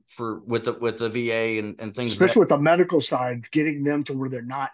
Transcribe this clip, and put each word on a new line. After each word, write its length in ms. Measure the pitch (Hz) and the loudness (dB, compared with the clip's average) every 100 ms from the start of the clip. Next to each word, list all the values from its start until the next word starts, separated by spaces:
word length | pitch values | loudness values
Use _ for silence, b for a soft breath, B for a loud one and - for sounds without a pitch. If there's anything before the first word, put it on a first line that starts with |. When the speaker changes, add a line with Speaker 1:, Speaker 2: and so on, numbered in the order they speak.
| _ | _
Speaker 1:
for, 320 | - 113 104 | -10 -8 -8
with 240 | 104 117 120 | -2 -2 0
the, 80 | |
with 240 | 120 117 113 | -2 -2 -2
the 120 | 117 | -2
V 220 | 117 117 | -2 0
A 280 | 113 113 110 | 0 0 -2
and, 160 | 104 - | -4 -8
and 160 | 110 104 | -10 -4
things 160 | 120 | -2
Speaker 2:
Especially 220 | 107 185 | 2 4
Speaker 1:
that 60 | 214 | 6
Speaker 2:
with 80 | 180 | 4
the 80 | 143 | 4
medical 420 | 151 175 175 165 | 4 4 4 2
side, 460 | - 131 127 120 117 | 0 -2 -2 -6 -4
getting 320 | 156 151 147 | 0 0 0
them 200 | 143 147 139 | 0 0 -2
to 80 | |
where 160 | 135 135 | -4 -6
they're 120 | 127 | -6
not 280 | 120 135 135 | -8 -8 -8